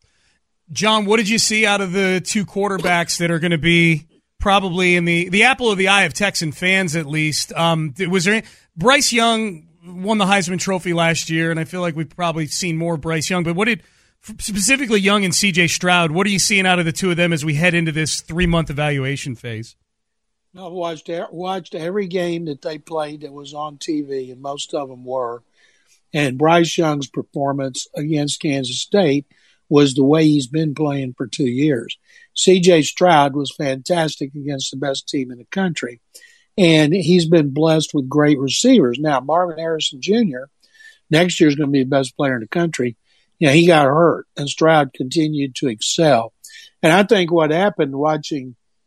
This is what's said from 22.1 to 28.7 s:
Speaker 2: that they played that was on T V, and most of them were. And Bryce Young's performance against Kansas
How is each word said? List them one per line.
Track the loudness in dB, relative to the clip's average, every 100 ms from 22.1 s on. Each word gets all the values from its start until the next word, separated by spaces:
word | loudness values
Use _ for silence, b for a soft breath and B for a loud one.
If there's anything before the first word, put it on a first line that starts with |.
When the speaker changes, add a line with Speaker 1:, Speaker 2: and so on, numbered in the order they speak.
| -4 -4 -4 -8
Speaker 2:
that | -10
they | -10 -12
played | -8 -6 -6 -10
that | -16
was | -18 -16
on | -12 -12 -10
T | -6 -6
V, | -6 -8 -10
and | -12
most | -10 -10 -8
of | -8 -8
them | -12
were. | -8 -6 -6 -8 _ _ _ _ _ _ _
And | -2 -2 0
Bryce | 4 4 2 0
Young's | 0 -2 -6
performance | -10 -10 -6 -4 -4 -6 -8 -12
against | -8 -4 -2 -2 -4
Kansas | -4 -4 -4